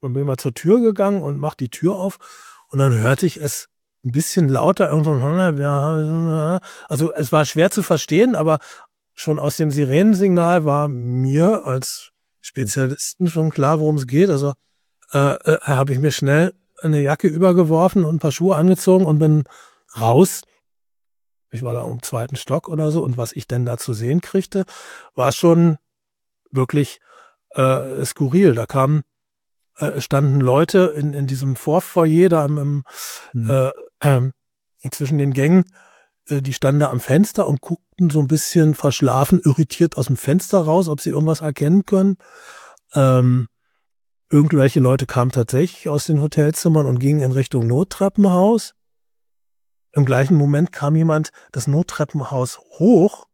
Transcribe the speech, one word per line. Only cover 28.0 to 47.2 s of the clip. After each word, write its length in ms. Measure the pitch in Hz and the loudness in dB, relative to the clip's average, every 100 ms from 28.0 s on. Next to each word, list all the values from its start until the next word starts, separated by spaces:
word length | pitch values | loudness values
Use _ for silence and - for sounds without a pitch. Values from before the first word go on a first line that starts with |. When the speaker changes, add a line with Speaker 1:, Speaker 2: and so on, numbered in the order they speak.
Speaker 1:
skurril. 500 | 135 - 139 160 196 113 | -8 -4 -2 2 2 2
Da 100 | 113 | -2
kamen, 360 | 135 135 151 - _ _ _ _ _ _ _ | -2 0 0 -4 _ _ _ _ _ _ _
äh, 240 | 147 139 | -8 -6
standen 400 | - 139 143 139 | -4 0 2 2
Leute 520 | 127 135 170 196 180 151 | 2 2 2 2 2 0
in, 160 | 147 | -6
in 160 | 143 139 | -4 -6
diesem 260 | 135 135 | -4 -6
Vorfoyer 760 | 127 - 160 - - 165 160 185 | -6 -2 -2 -2 0 2 4 4
da 160 | 165 | 2
im, 140 | 147 151 | 0 -4
im, 260 | 143 143 135 - - - - | -4 -4 -8 -16 -16 -16 -10
Speaker 2:
Mhm. 180 | 123 113 | -6 -2
Speaker 1:
äh, 200 | 135 131 - - _ | 0 -2 -4 -20 _
ähm, 320 | 147 131 131 - _ _ _ _ 135 | 0 2 -2 -8 _ _ _ _ -16
zwischen 280 | - 139 147 | -8 -4 -2
den 140 | 139 | -2
Gängen, 320 | 135 139 185 175 _ _ _ _ _ - | 0 4 4 2 _ _ _ _ _ -6
äh, 160 | 143 | -6
die 100 | 135 | -4
standen 280 | 131 135 143 | -4 0 2
da 100 | 143 | 0
am 80 | 123 | -2
Fenster 480 | - 143 208 - 196 | 0 2 2 0 -2
und 140 | 143 | -2
guckten 500 | - 170 _ _ 180 | -4 -10 _ _ 0
so 80 | 151 | 2
ein 80 | 135 | 0
bisschen 480 | 151 - 170 156 | -2 0 2 4
verschlafen, 640 | 147 143 - 135 127 139 180 | 2 -2 0 0 2 2 4
irritiert 520 | - 135 151 - 170 - | 4 2 -2 0 -2 -2
aus 100 | 131 | -4
dem 100 | 127 | -4
Fenster 420 | - 165 - 196 | 0 -2 2 0
raus, 300 | 156 165 175 | 2 0 0
ob 120 | 147 | -4
sie 100 | - | -4
irgendwas 300 | 143 156 156 | -2 -2 -2
erkennen 460 | 156 139 147 190 185 | -4 -4 2 2 2
können. 300 | 190 196 190 _ - - - - _ _ | 2 2 -2 _ -20 -20 -20 -20 _ _
Ähm, 520 | 147 135 127 127 127 120 _ _ _ _ _ _ _ _ | 0 2 4 4 2 -2 _ _ _ _ _ _ _ _
irgendwelche 500 | 147 147 151 135 156 | 2 4 4 2 2
Leute 260 | 127 131 131 | 2 0 -2
kamen 240 | - 123 | -2 0
tatsächlich 580 | 127 113 127 175 - - | 0 -2 0 -2 -4 -4
aus 180 | 147 - | -4 0
den 140 | 156 | 0
Hotelzimmern 640 | 147 - 147 156 170 156 139 | 0 0 0 0 2 2 2
und 120 | 127 | 0
gingen 220 | 135 151 | 0 0